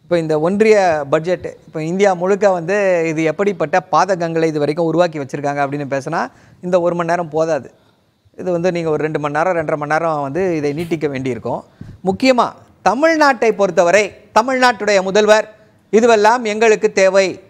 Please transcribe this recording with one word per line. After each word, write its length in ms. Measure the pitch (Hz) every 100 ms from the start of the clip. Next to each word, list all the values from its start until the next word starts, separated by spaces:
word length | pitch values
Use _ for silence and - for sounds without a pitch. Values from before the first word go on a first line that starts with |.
இப்போ 160 | _ 175
இந்த 160 | 160 156
ஒன்றிய 380 | 165 202 220 214 185 156 139
பட்ஜெட், 360 | 156 160 180 170 - -
இப்போ 160 | 160
இந்தியா 300 | 156 185 202
முழுக்க 380 | 180 180 202 202
வந்து 240 | 180 160 202 196 175 165
இது 140 | 156
எப்படிப்பட்ட 520 | 160 151 202 180 160 185 180
பாதகங்களை 540 | 156 185 185 170 165 160
இது 120 | 151
வரைக்கும் 300 | 147 160 165
உருவாக்கி 280 | 160 175 156
வச்சிருக்காங்க 420 | 135 143 143 143
அப்படின்னு 240 | 139 143 139
பேசினா 260 | 139 131 165 247 _ _ _
இந்த 140 | 180 180
ஒரு 140 | 170
மணி 140 | 170 170
நேரம் 220 | 175 170
போதாது. 340 | 151 160 151 117 _ _ _ _ _ _ -
இது 100 | 180
வந்து 200 | 175 175
நீங்க 180 | 170 165
ஒரு 120 | 151
ரெண்டு 160 | 151 151
மணி 160 | 147 147
நேரம், 200 | 175 170
ரெண்டரை 200 | 156 156
மணி 160 | 147
நேரம் 280 | 156 165 151
வந்து 220 | 139 147 190 160
இதை 160 | 147
நீட்டிக்க 360 | 143 170 165 147
வேண்டியிருக்கும். 540 | 135 131 117 117 156 - _ - -
முக்கியமா 420 | 180 190 262 254 175 - - _ 185
தமிழ்நாட்டை 640 | 226 320 320 294 254 233
பொறுத்தவரை 520 | 202 196 170 175 185 202 - _
தமிழ்நாட்டுடைய 680 | 214 240 262 254 240 208 202
முதல்வர் 460 | 185 190 214 214 208 - _ _ _
இதுவெல்லாம் 520 | 208 233 220 208 247
எங்களுக்கு 460 | 226 214 214 208 214
தேவை 340 | 208 190 190 190 110